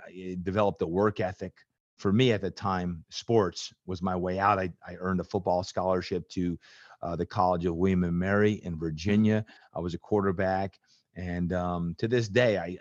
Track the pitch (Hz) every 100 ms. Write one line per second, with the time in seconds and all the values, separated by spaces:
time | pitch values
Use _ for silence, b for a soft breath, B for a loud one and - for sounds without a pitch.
0 | - 90 92 92 87 95 104 92 82 87
1 | 107 101 92 92 95 - _ _ _ -
2 | 101 101 127 104 92 - 107 92 90 85
3 | - - - 117 92 - - - - 92
4 | 95 92 90 92 98 101 92 82 - 87
5 | 92 92 85 101 90 90 95 - 92 92
6 | 90 90 82 - 90 85 B B B B
7 | 87 85 85 - 92 90 87 82 95 92
8 | 90 87 92 101 107 107 - 82 82 78
9 | 90 104 107 107 107 B B - 85 82
10 | - 104 98 90 95 95 95 - _ b
11 | b - 90 87 87 90 90 87 85 85
12 | 113 123 113 104 123 98 85 90